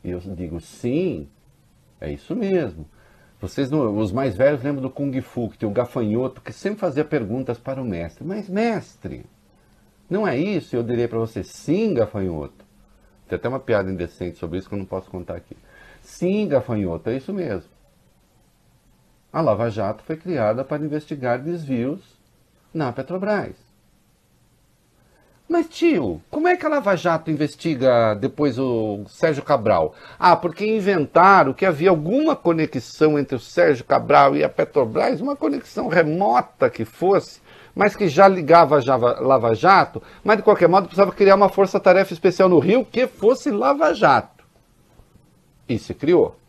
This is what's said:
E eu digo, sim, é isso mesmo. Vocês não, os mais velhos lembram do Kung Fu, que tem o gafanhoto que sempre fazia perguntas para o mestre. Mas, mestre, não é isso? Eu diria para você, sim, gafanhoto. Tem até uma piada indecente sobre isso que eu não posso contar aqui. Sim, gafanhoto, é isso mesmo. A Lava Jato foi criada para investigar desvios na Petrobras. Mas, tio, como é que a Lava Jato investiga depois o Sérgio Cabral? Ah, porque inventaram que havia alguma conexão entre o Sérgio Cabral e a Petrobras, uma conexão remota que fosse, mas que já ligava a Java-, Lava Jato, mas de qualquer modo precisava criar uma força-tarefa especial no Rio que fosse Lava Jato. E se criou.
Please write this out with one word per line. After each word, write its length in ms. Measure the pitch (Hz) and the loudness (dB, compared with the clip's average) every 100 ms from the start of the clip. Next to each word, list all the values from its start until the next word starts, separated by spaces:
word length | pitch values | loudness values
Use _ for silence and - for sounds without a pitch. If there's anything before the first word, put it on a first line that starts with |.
E 60 | 92 | -10
eu 100 | 90 | -12
digo, 400 | 92 87 87 85 | -12 -12 -10 -12
sim, 680 | - - 123 147 185 92 71 _ _ _ _ _ _ _ | -14 -10 -4 -4 -4 -6 -14 _ _ _ _ _ _ _
é 120 | 76 | -12
isso 240 | 71 - | -12 -10
mesmo. 540 | 202 196 185 123 80 76 _ _ _ _ _ | -6 -2 -2 -2 -10 -20 _ _ _ _ _
Vocês 300 | 92 - 135 | -10 -6 -2
não, 300 | 156 117 104 | 0 0 -2
os 120 | 107 | -2
mais 240 | 110 135 | -2 -4
velhos 280 | 95 139 147 | 0 0 0
lembram 180 | 135 139 | -4 -6
do 80 | 131 | -8
Kung 320 | 147 139 131 | -6 -6 -6
Fu, 260 | 123 - 110 | -8 -8 -8
que 120 | - | -6
tem 100 | 110 | -4
o 20 | |
gafanhoto 720 | 101 - 131 107 113 127 - | -4 -4 -4 -2 -2 -4 -8
que 100 | - | -18
sempre 280 | - 196 208 | -10 -8 -4
fazia 260 | 180 135 | -4 -4
perguntas 540 | 156 151 101 123 131 117 | -4 -4 -4 -6 -6 -10
para 200 | - 135 | -10 -8
o 60 | |
mestre. 400 | 123 87 85 _ | -6 -8 -8 _
Mas, 240 | 147 208 185 | -12 -10 -6
mestre, 760 | 190 233 196 - _ - 62 - _ _ _ _ _ _ _ _ | -4 -2 -4 -10 _ -14 -14 -18 _ _ _ _ _ _ _ _
não 180 | 190 202 | -4 -2
é 80 | |
isso? 400 | 127 190 185 - | -2 -2 -4 -4
Eu 60 | 123 | -6
diria 260 | 120 120 117 | -4 -4 -4
para 120 | 113 | -4
você, 240 | 113 101 | -6 -8
sim, 500 | 92 - - 175 220 | -12 -12 -4 -2 0
gafanhoto. 720 | 139 104 104 92 80 71 _ _ _ _ _ _ _ _ | -2 -2 -4 -6 -6 -10 _ _ _ _ _ _ _ _
Tem 60 | |
até 120 | 90 117 | -8 -6
uma 120 | 131 | -8
piada 320 | - 107 95 | -2 -2 -2
indecente 480 | 92 87 _ 90 - | -6 -8 _ -12 -10
sobre 180 | 85 92 | -10 -10
isso 100 | - | -8
que 60 | |
eu 60 | 101 | -12
não 60 | |
posso 220 | 95 95 - | -8 -10 -10
contar 280 | 95 87 | -14 -12
aqui. 200 | 85 - - _ - - - | -14 -16 -20 _ -20 -20 -20
Sim, 460 | - - 180 208 202 | -20 -6 -2 -2 0
gafanhoto, 640 | 139 - 107 92 82 107 | -2 -2 -4 -4 -6 -6
é 60 | 131 | -6
isso 140 | - | -8
mesmo. 380 | 196 156 95 - _ _ _ _ _ _ _ _ _ _ _ _ _ _ _ _ | -8 -8 -8 -12 _ _ _ _ _ _ _ _ _ _ _ _ _ _ _ _
A 80 | 156 | -2
Lava 300 | 151 101 117 | 0 0 -2
Jato 340 | 104 101 110 | -2 -6 -6
foi 140 | - 160 | -10 -10
criada 480 | 180 151 107 113 | -6 -2 -2 -2
para 180 | 135 151 | -6 -6
investigar 560 | 151 151 - 147 123 123 | -6 -8 -8 -8 -4 -4
desvios 640 | 147 175 143 127 123 185 _ _ _ _ _ _ _ | -4 -10 -6 -4 -4 -8 _ _ _ _ _ _ _
na 180 | - 135 | -6 -6
Petrobras. 640 | 117 131 185 196 202 135 - _ _ _ _ _ _ _ _ _ _ _ _ _ _ _ _ _ _ _ | -6 -10 -6 -4 -4 -6 -16 _ _ _ _ _ _ _ _ _ _ _ _ _ _ _ _ _ _ _
Mas, 200 | 339 330 | -2 -2
tio, 540 | - 339 294 113 156 _ | 0 0 2 -2 -8 _
como 160 | 302 339 | -2 0
é 80 | |
que 100 | 359 | 0
a 40 | 311 | -2
Lava 260 | 294 202 | -2 0
Jato 340 | 185 170 160 165 | 0 0 -2 -4
investiga 840 | 151 151 - 175 135 127 120 113 | -4 -4 -4 -6 0 2 4 2
depois 420 | 104 123 - 147 120 | 0 -4 -2 -2 0
o 460 | 131 117 107 101 101 | -2 -2 -2 -6 -10
Sérgio 360 | - 165 143 | -2 -2 -2
Cabral? 500 | - 139 107 90 80 - - - | -2 0 2 2 0 -4 -20 0
Ah, 160 | - | 2
porque 320 | 131 170 160 | 4 0 -4
inventaram 880 | 214 220 196 180 139 170 185 190 139 | -2 -2 0 0 2 4 6 6 4
que 120 | 127 | 0
havia 240 | 190 147 180 | -2 2 2
alguma 480 | 165 156 254 311 - | 2 0 0 0 0
conexão 840 | 170 165 151 131 - - 156 147 | -2 0 -2 -4 -10 0 2 2
entre 160 | 135 | -2
o 40 | 123 | -6
Sérgio 440 | - - 170 127 | -4 2 2 2
Cabral 500 | - 131 113 147 139 | 0 0 4 6 6
e 120 | 143 | 4
a 40 | 147 | -2
Petrobras, 680 | - 156 147 117 - - 220 | -2 -2 0 0 -2 -2 -2
uma 160 | 262 | -6
conexão 540 | 285 311 277 - - - | -4 -4 -4 -8 -8 -2
remota 800 | 170 151 165 202 247 - _ 127 | 0 0 0 0 0 -2 _ -2
que 160 | - | -2
fosse, 560 | 113 - 180 190 - - _ - - | -12 -4 0 0 -2 -20 _ -20 -14
mas 220 | - 208 - | 0 0 2
que 100 | 190 | 0
já 220 | 139 196 | 6 6
ligava 480 | 185 147 170 151 147 | 6 6 6 8 4
a 20 | |
Java-, 400 | 120 127 120 120 | 2 2 2 0
Lava 340 | 131 131 117 | 2 2 2
Jato, 480 | 113 170 190 143 113 - - | 2 6 6 4 -6 -16 -8
mas 140 | 208 214 | 0 2
de 60 | |
qualquer 260 | 220 208 247 | 4 4 4
modo 160 | 190 | 4
precisava 260 | 185 185 196 | 0 0 0
criar 240 | - 196 | 4 4
uma 140 | 196 196 | 6 4
força-tarefa 640 | 196 190 196 190 185 185 | 2 0 4 4 4 2
especial 340 | 170 185 175 185 | 0 0 4 4
no 120 | 170 | 4
Rio 260 | 151 240 | 4 2
que 200 | 233 220 | 0 -4
fosse 460 | 254 - 208 262 294 | -4 0 0 2 -2
Lava 420 | 208 269 285 311 | -2 0 2 0
Jato. 520 | 294 160 123 - _ _ _ _ _ _ _ _ _ _ _ _ _ - | 2 2 2 0 _ _ _ _ _ _ _ _ _ _ _ _ _ -8
E 100 | 113 | -6
se 160 | - | -6
criou. 460 | - 139 175 110 - | -6 2 2 2 -4